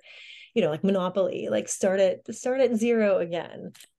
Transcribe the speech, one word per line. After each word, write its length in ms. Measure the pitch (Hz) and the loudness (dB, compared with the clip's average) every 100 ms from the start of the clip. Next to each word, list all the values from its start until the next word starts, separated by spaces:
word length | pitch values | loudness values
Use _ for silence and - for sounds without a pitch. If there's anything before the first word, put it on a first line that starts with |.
| - - - - - 233 | -10 -20 -20 -20 -4 0
you 60 | |
know, 60 | 165 | 0
like 140 | 156 | 0
Monopoly, 640 | 190 196 180 190 185 - - | 0 0 0 0 -2 -2 -2
like, 180 | 214 - | -2 -2
start 300 | - 196 190 | -2 0 4
at, 340 | 190 - - | 2 0 -8
start 280 | 220 254 262 | -8 -4 2
at 140 | 247 220 | 2 2
zero 420 | 233 226 208 185 | 2 4 4 2
again, 540 | 170 170 - - 180 - - | 0 -4 -8 -12 -14 -16 -20